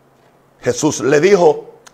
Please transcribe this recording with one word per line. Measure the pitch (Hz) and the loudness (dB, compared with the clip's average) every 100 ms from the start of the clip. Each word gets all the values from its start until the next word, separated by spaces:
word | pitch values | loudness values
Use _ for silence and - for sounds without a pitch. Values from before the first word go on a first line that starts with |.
| _ _ _ _ _ _ | _ _ _ _ _ _
Jesús | 127 120 156 - | -6 -2 -4 -2
le | 120 147 | 0 0
dijo | 180 196 165 147 - - - | 2 2 2 0 -8 -20 -10